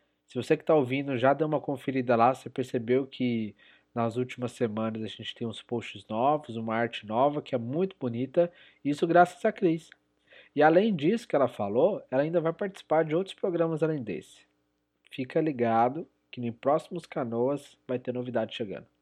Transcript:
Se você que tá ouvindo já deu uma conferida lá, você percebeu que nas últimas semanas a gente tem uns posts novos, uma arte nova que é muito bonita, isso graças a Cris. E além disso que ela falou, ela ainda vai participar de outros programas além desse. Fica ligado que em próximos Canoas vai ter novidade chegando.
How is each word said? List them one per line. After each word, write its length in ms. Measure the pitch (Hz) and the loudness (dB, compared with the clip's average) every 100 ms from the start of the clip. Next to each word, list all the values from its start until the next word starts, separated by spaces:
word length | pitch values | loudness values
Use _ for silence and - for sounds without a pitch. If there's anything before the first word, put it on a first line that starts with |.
| _ _ _ | _ _ _
Se 100 | 127 | -10
você 200 | - 185 | 0 0
que 80 | |
tá 100 | - | 4
ouvindo 440 | 156 127 135 139 127 | 2 2 -2 -2 2
já 160 | 131 | 2
deu 140 | 139 156 | 4 0
uma 120 | 147 | -2
conferida 540 | - 139 - 131 123 117 | -4 -6 -4 -4 2 4
lá, 160 | 120 | 4
você 160 | 131 - | 2 -6
percebeu 580 | - 123 127 113 131 139 | -8 -4 -4 0 0 0
que 480 | - 123 117 107 - _ _ _ | -4 -2 -2 -4 -10 _ _ _
nas 240 | 120 117 117 | -4 -2 -2
últimas 360 | 123 - 123 | -6 -6 -8
semanas 500 | - 117 107 110 110 | -2 -2 -2 -4 -4
a 60 | 107 | -8
gente 260 | - 110 | -10 -14
tem 140 | - 117 | -8 -8
uns 120 | 110 | -8
posts 460 | - 120 - 104 - | -6 -6 -6 -14 -8
novos, 480 | 110 131 151 147 | 0 2 0 -2
uma 220 | 113 113 110 | -8 -2 0
arte 280 | 117 - | -2 -4
nova 380 | 104 110 143 147 | -4 2 2 0
que 140 | 127 127 | -4 -6
é 20 | |
muito 380 | 117 147 190 - | -4 -4 -4 -4
bonita, 500 | 127 117 127 170 175 - - _ | -6 -4 -2 0 0 -2 -20 _
isso 200 | 143 143 | -4 -2
graças 400 | 170 170 175 - | 4 6 6 2
a 60 | 220 | -4
Cris. 400 | - 185 160 - _ _ _ _ - - | 0 0 0 -4 _ _ _ _ -20 -8
E 80 | 143 | 4
além 320 | 151 165 226 | 6 6 4
disso 320 | 175 151 226 - | 2 0 0 0
que 80 | |
ela 140 | 147 127 | 0 0
falou, 520 | - 101 110 175 - - | 0 -2 2 2 2 -2
ela 140 | 131 | 0
ainda 180 | 151 175 | 2 0
vai 120 | 160 | 0
participar 520 | 170 202 190 - 156 | -2 -8 -8 0 0
de 120 | 160 160 | 2 -2
outros 180 | 190 | -2
programas 480 | - 196 170 165 156 | -4 -4 0 0 0
além 180 | 160 156 | -2 -2
desse. 460 | 107 80 - - _ _ _ _ _ _ _ | -6 -8 -10 -20 _ _ _ _ _ _ _
Fica 300 | - 127 165 | -10 -4 -2
ligado 680 | 160 127 117 113 123 147 - _ _ | -2 0 2 4 2 0 -12 _ _
que 100 | - | -8
em 120 | 117 | -8
próximos 520 | 113 139 156 - 180 | -4 0 0 -2 -12
Canoas 720 | - 160 120 117 123 143 - _ | -10 -8 -4 0 0 -2 -8 _
vai 140 | - 127 | -8 -6
ter 160 | 127 | -4
novidade 400 | 123 123 117 110 | -6 -4 -4 -4
chegando. 320 | - 107 90 - _ | -6 -8 -8 -14 _